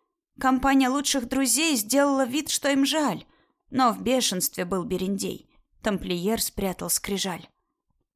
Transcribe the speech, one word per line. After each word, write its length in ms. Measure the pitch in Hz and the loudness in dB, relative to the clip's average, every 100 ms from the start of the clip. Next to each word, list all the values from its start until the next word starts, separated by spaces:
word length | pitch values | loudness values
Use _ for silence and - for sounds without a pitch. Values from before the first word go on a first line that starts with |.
| _ _ _ - | _ _ _ -2
Компания 520 | 262 262 269 269 254 | 0 2 4 4 4
лучших 360 | 277 277 269 240 | 2 0 -2 -2
друзей 480 | 262 262 254 330 | 0 2 2 2
сделала 520 | 254 208 277 285 269 247 | 0 2 2 4 2 0
вид, 240 | 285 302 | -2 -4
что 180 | - 277 | -2 0
им 160 | 277 | 2
жаль, 400 | 277 311 277 160 - _ _ _ _ | 2 2 0 -2 -10 _ _ _ _
но 240 | 254 247 | 2 2
в 80 | 190 | 2
бешенстве 640 | 190 262 240 185 - - 180 | 0 2 0 -2 -4 -4 -4
был 180 | 190 | -4
Берендей. 640 | 175 180 185 190 190 - - _ _ _ | -2 -4 -2 -4 -6 -10 -14 _ _ _
Тамплиер 600 | 220 196 185 175 185 226 | -4 -2 -4 -4 -2 -2
спрятал 480 | - - 196 175 175 | -2 -4 -4 -4 -4
скрижаль. 580 | - - 190 190 165 - _ _ _ _ _ _ | -4 -2 -4 -4 -6 -12 _ _ _ _ _ _